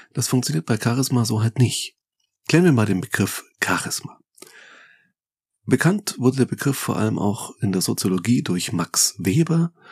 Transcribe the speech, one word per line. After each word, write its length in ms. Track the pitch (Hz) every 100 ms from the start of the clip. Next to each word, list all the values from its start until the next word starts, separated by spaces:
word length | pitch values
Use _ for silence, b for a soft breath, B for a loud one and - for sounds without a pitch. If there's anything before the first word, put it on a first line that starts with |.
| B
Das 160 | - 120
funktioniert 360 | 127 123 156 -
bei 140 | 113
Charisma 440 | 120 120 131 123 113
so 180 | 110
halt 160 | 113 -
nicht. 380 | 120 - - _ _ _ _ _ _
Klären 180 | 160 180
wir 60 |
mal 160 | 127 107
den 120 | 92
Begriff 440 | - - 98 - - _
Charisma. 560 | - 90 - - - - _ _ B B B B B B B B _ _ _ _ -
Bekannt 500 | 127 160 202 - -
wurde 200 | 127 135
der 80 | 120
Begriff 340 | - 143 131
vor 180 | - -
allem 220 | 107 90
auch 320 | 95 104 - -
in 100 | 101
der 100 | 92
Soziologie 600 | 90 107 101 92 113 127
durch 320 | - 90 -
Max 400 | 87 82 - - -
Weber, 520 | 85 110 165 165 170 B B